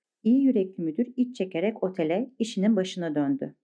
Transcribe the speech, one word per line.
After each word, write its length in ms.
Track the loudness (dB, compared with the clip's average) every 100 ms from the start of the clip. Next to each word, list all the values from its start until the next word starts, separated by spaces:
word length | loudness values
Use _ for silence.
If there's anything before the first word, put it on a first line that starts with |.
| _ _
İyi 200 | 2 4
yürekli 400 | 4 2 0 -2
müdür 240 | -4 -2 -4 -2
iç 200 | -4 -2
çekerek 480 | -4 -2 -2 -2
otele, 480 | -4 -2 0 0 -2 -4
işinin 360 | -4 2 2 2
başına 400 | 0 -4 -2 0
döndü. 400 | 0 -2 -4 -10